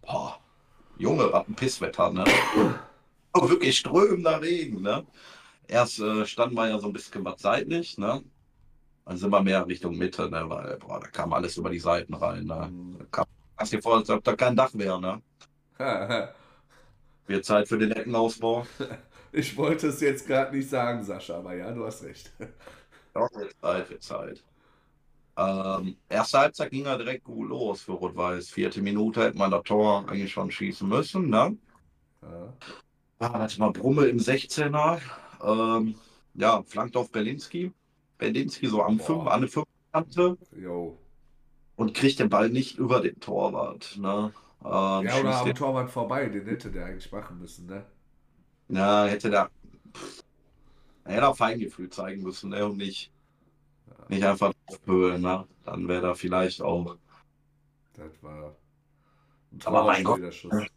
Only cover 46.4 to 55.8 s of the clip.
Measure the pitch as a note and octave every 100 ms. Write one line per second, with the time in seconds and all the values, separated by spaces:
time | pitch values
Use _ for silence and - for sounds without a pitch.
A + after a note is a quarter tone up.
46.4 | G2+ G#2 G#2+ F2+ F2 F#2+ - G2+ - F2
47.4 | E2+ - F2 G2 G2+ _ _ _ _ _
48.4 | _ _ _ F#2+ G2+ G#2 G#2 G2+ A2+ G2
49.4 | E2 _ - - - - - - _ _
50.4 | _ _ _ - _ _ - G#2 C3+ -
51.4 | A2 A2+ G2+ - F#2 - F#2+ G2 F#2 F2+
52.4 | G2 G2+ G#2 G2+ G2 - - _ _ _
53.4 | _ _ _ _ _ - - G2 G2 F#2+
54.4 | G2 - - - - F#2 F2+ F2+ F2+ F#2
55.4 | G2 _ - F2+